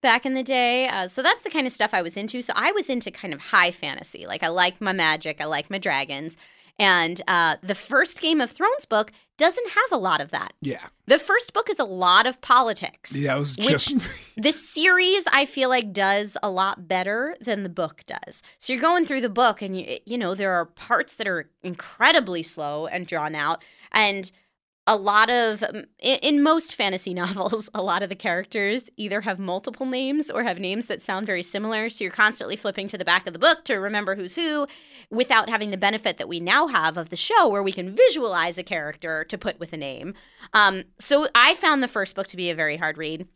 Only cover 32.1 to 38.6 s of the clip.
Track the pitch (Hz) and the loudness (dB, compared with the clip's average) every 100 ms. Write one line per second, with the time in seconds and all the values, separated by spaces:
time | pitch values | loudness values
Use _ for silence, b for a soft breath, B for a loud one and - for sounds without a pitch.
32.1 | - 214 - - 202 214 196 196 202 175 | 2 2 2 -8 -6 -6 -6 -8 -6 2
33.1 | 180 185 170 294 320 - 214 196 208 202 | 2 2 2 4 4 -2 -4 -2 -4 -4
34.1 | 196 185 330 330 302 285 B B B B | -6 -6 -4 -2 -2 -4 B B B B
35.1 | 220 247 233 220 220 208 190 202 214 214 | -2 4 4 2 -2 -2 0 0 0 -4
36.1 | - 190 175 170 240 311 226 160 160 160 | -4 -6 -6 2 2 4 2 0 -2 -8
37.1 | 175 - 440 311 202 196 185 180 208 508 | -6 2 4 4 2 -2 -4 -8 4 4
38.1 | 302 233 180 165 175 | 4 0 0 0 -4